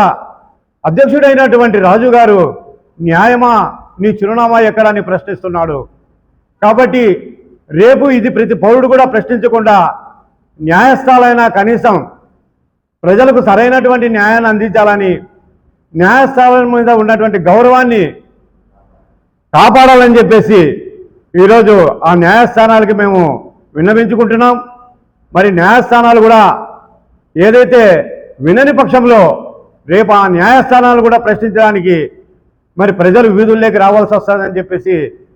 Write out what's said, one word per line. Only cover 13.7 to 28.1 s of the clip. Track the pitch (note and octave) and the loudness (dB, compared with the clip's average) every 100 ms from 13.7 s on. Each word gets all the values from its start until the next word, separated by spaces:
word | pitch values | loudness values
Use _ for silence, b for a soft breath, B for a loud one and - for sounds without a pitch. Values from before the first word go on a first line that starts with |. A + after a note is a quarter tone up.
| C4 B3 B3 A#3 | 0 -2 -2 -2
న్యాయాన్ని | A3 G#3 A#3 A3+ | -2 -2 -2 -2
అందించాలని, | G#3+ A3 G#3+ G#3 G3+ F#3+ F3 - _ _ _ _ _ _ D#3+ | -2 -2 -2 0 0 -4 -6 -10 _ _ _ _ _ _ -4
న్యాయస్థానం | F#3 B3+ C4+ B3+ B3+ B3 A#3+ | 0 2 0 2 2 2 0
మీద | A#3+ A#3 | -2 0
ఉన్నటువంటి | A#3 G#3+ A3 A3 G3+ | 0 0 -2 -2 -2
గౌరవాన్ని | E3+ G#3 B3 B3+ B3 A3+ D#3+ - _ _ _ _ _ _ _ _ _ _ _ _ _ | 0 2 2 2 0 -2 -4 -8 _ _ _ _ _ _ _ _ _ _ _ _ _
కాపాడాలని | D#3 A3+ C4 C4 B3+ B3 A#3 | 0 2 4 4 4 4 2
చెప్పేసి | F#3 A3 - G#3 D3+ - - - - _ _ F3 | 2 2 2 2 0 -4 -12 -20 -20 _ _ 0
ఈరోజు | F#3+ A#3 G#3+ G#3 D3 - D#3+ | 2 4 4 2 2 -2 -2
ఆ | |
న్యాయస్థానాలకి | F3 E3+ A3 A#3+ A3+ A3 A3 G#3 | 0 2 2 0 0 2 2 0
మేము | G#3 G3+ F#3+ D#3+ A#2 - _ _ D3 | -2 0 0 0 -2 -8 _ _ -4
విన్నవించుకుంటున్నాం. | F3+ A3 A3+ A3+ A3 A3+ B3 A#3+ - - _ _ _ _ _ F3 | 0 0 0 -2 -2 0 0 -2 -8 -20 _ _ _ _ _ -2
మరి | G3+ | 0
న్యాయస్థానాలు | F3 F3+ B3 - A#3+ A#3 A#3 | 0 2 0 0 0 2 2
కూడా | A3+ A3+ F#3+ - - - _ _ _ _ _ D#3 | 4 4 2 -2 -10 -20 _ _ _ _ _ -2
ఏదైతే | G3+ A#3+ B3 B3 G#3+ D#3+ - | 2 2 4 4 4 2 -2